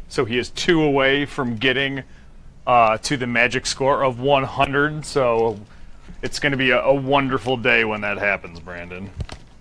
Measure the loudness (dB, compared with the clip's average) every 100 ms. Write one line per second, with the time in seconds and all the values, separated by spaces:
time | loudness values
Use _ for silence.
0 | -8 -4 -2 -2 -4 -4 2 4 4 4
1 | 4 2 -2 -4 -4 0 0 2 -2 -4
2 | -10 -20 -20 -20 -20 -8 2 4 6 2
3 | -2 -4 0 2 2 0 -4 -2 0 2
4 | 0 0 2 2 0 0 0 2 0 -2
5 | -4 0 2 2 0 -2 -12 -18 -18 -18
6 | -18 -10 -8 -2 -2 0 2 2 4 2
7 | 2 0 2 -2 -2 0 2 2 2 -2
8 | -4 -2 0 -2 -6 -16 -14 -14 -12 -12
9 | -12 -12 -12 -12 -20 -20